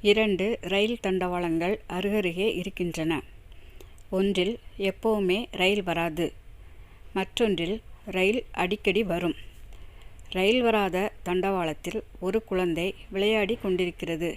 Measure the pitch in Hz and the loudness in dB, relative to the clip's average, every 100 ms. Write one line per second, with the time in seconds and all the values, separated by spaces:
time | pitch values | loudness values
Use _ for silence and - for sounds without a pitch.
0 | 208 208 220 185 190 233 170 196 214 240 | 6 6 6 2 0 -2 0 2 2 0
1 | 202 185 180 180 175 165 170 180 - 175 | 0 0 2 0 0 2 2 0 -2 -2
2 | 196 214 185 170 208 - 180 - 175 165 | 0 2 0 0 0 0 -6 -4 -4 0
3 | 160 156 - - - - - - - - | 0 0 -4 -16 -18 -18 -18 -18 -18 -18
4 | - 190 196 185 185 233 - - 196 190 | -4 2 2 2 0 0 -8 -2 -2 0
5 | 226 214 190 190 240 - 185 208 185 170 | 0 2 2 2 -2 0 2 2 0 0
6 | 170 160 170 - - - - - - - | 0 0 -2 -2 -18 -18 -18 -18 -18 -18
7 | - - 190 - 226 180 170 220 - - | -6 -4 -2 0 2 2 0 -4 -6 -16
8 | - 185 190 240 - - 180 208 - 190 | -6 2 4 2 -2 -2 0 2 2 2
9 | 214 170 175 - - - - - - - | 2 0 0 -2 -8 -16 -16 -14 -14 -16
10 | - - - 185 190 247 240 220 196 180 | -18 -16 -6 2 4 6 6 4 4 2
11 | 202 - - 180 185 190 165 151 - 220 | -2 -4 -2 0 2 2 0 -2 -4 -6
12 | - - 180 214 - 185 180 160 180 - | -8 -6 -2 -2 0 0 2 2 -2 -4
13 | - 190 202 220 196 233 202 180 180 170 | -6 0 2 4 2 0 0 0 0 -2
14 | 165 165 170 | -4 -2 -2